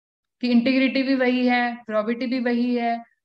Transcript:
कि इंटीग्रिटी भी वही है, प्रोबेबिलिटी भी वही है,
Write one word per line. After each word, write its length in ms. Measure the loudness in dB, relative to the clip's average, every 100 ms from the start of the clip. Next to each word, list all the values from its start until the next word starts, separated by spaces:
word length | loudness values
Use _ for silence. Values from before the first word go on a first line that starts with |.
| _ _ _ -8
कि 100 | 2
इंटीग्रिटी 520 | 2 4 2 2 0
भी 120 | 0
वही 320 | 2 2 2 2
है, 300 | 2 -2 -6
प्रोबेबिलिटी 500 | -6 -4 -2 -4 -2
भी 140 | -2
वही 340 | -2 0 0
है, 300 | 0 -2 -4 -8 _